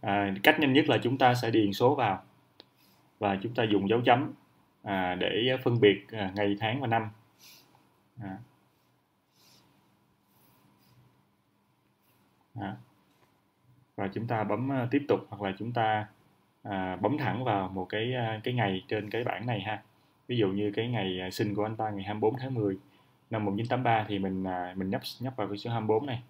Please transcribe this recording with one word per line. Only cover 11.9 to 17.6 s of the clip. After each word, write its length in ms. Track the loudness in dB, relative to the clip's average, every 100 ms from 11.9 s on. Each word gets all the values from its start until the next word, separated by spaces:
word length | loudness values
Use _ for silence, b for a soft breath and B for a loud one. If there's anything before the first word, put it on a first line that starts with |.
| _ _ _ _ _ _ -10
Đó. 180 | -10 -10 -16 _ _ _ _ _ _ _ _ _ _ -8
Và 140 | -6
chúng 140 | -4 -2
ta 160 | -2
bấm, 280 | 0 -2 -2
à, 160 | -2 0
tiếp 140 | 0 2
tục 120 | 0 0
hoặc 120 | -6
là 140 | -6 -4
chúng 140 | -6
ta, 340 | -2 0 0 -4 _ _ _ _ _
à, 320 | -8 -4 -4 -2
bấm 220 | -2 0
thẳng 260 | -2 -2
vào 260 | 0 0